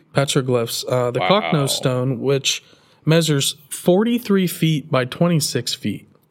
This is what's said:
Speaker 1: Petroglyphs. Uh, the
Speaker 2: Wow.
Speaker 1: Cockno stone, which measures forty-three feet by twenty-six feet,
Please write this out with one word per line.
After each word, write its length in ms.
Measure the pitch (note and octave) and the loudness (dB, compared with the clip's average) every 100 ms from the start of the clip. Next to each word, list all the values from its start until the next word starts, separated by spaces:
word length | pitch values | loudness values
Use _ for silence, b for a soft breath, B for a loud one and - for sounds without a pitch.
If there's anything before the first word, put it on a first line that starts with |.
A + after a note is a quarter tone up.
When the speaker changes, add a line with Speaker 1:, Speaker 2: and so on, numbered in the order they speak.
| _ | _
Speaker 1:
Petroglyphs. 720 | - C#3 D3 C3 B2 A#2 - - | -2 0 0 0 -2 -2 -6 -2
Uh, 240 | B2+ B2 | 0 0
the 80 | B2+ | 0
Speaker 2:
Wow. 100 | F#2 | 2
Speaker 1:
Cockno 400 | G#2 - D#3 C3+ | 2 2 0 0
stone, 500 | - C3+ B2+ C3+ A#2 | -2 -2 -2 -2 -2
which 440 | B2 C#3 - - b b b b D3+ | 0 0 0 -6 b b b b 2
measures 500 | E3 D#3 C#3+ - - - | 2 4 0 0 -6 -14
forty-three 760 | - - F3+ A3+ A#3+ A#3+ G3 F3+ | -4 2 2 2 0 0 2 2
feet 440 | - E3 D#3 - | 0 0 0 0
by 140 | C3 B2+ | -2 -2
twenty-six 680 | - E3+ E3 - B2+ - | 0 2 2 0 -4 -4
feet, 340 | - G#2+ F#2+ - _ _ | -6 -6 -6 -10 _ _